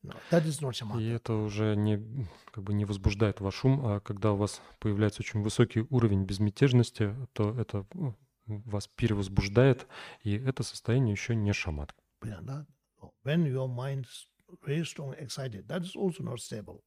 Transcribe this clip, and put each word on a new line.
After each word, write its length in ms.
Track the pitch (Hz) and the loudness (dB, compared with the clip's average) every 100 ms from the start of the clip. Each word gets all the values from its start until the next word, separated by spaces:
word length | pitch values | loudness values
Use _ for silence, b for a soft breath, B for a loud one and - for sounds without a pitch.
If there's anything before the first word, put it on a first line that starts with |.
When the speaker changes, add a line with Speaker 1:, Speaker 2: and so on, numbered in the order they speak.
Speaker 1:
No, 120 | - - - | -14 -16 2
that 160 | 170 160 | 2 4
is 160 | 147 | -2
not 100 | 143 | -4
shamatha. 260 | 117 110 110 | -4 -4 -2
Speaker 2:
И 60 | 110 | 0
это 240 | 117 - | -2 0
уже 420 | 110 107 104 107 104 | -2 0 0 2 4
не, 220 | 104 104 110 131 95 B B | 4 2 -2 -8 -8 B B
как 120 | - | -12
бы 80 | 98 | -2
не 140 | 104 104 | 0 0
возбуждает 540 | 101 98 101 107 - | 2 0 4 0 2
ваш 240 | 98 - 131 | -4 2 2
ум, 180 | 135 | 4
а 160 | 127 101 | 2 -2
когда 320 | - 101 107 | -2 -2 2
у 40 | 101 | 2
вас 260 | 101 - B B | 0 -2 B B
появляется 420 | 110 104 107 - | -2 2 2 2
очень 220 | - 107 | -4 -2
высокий 420 | 104 - 123 - 113 | -2 4 4 4 0
уровень 340 | 127 113 98 | 2 4 4
безмятежности, 880 | 98 98 104 - 139 123 117 - 104 113 131 | 0 0 0 4 6 6 4 0 -2 -2 -10
то 160 | - 104 120 | -2 -2 0
это, 260 | 107 104 95 | -4 -4 -6
ну, 240 | 180 156 107 _ _ - | -8 -8 -8 _ _ -10
вас 400 | 104 113 104 - | -10 -4 -6 -6
перевозбуждает, 1000 | - 117 104 95 98 98 104 135 131 - B B B | -2 0 2 0 0 2 6 6 6 0 B B B
и 100 | 107 101 | -4 -2
это 240 | 131 135 | -2 -4
состояние 500 | 120 - - 120 123 | -6 -6 0 2 2
ещё 220 | 101 - | 0 0
не 180 | 113 104 | 0 2
шамат. 420 | 98 - 73 73 - _ _ | 0 -2 -6 -8 -12 _ _
Speaker 1:
Yeah, 180 | 110 101 | -12 -10
да? 260 | - 135 147 _ _ _ 85 _ | -8 -10 -10 _ _ _ -20 _
When 200 | 135 160 | -2 0
your 240 | 160 131 131 | 2 0 -4
mind 380 | 120 131 135 123 | -4 -6 -6 -8
is 200 | - - _ _ 175 - | -14 -20 _ _ -14 -4
very 180 | 147 | -2
strong, 300 | 165 - 143 - | -2 -6 -10 -10
excited, 460 | 139 - 131 104 101 | -10 -8 -8 -8 -8
that 160 | 185 | -6
is 120 | 175 | -6
also 280 | - 190 160 | -2 -2 -2
not 160 | 117 120 | -6 -8
stable. 420 | - 113 98 - | -8 -10 -12 -18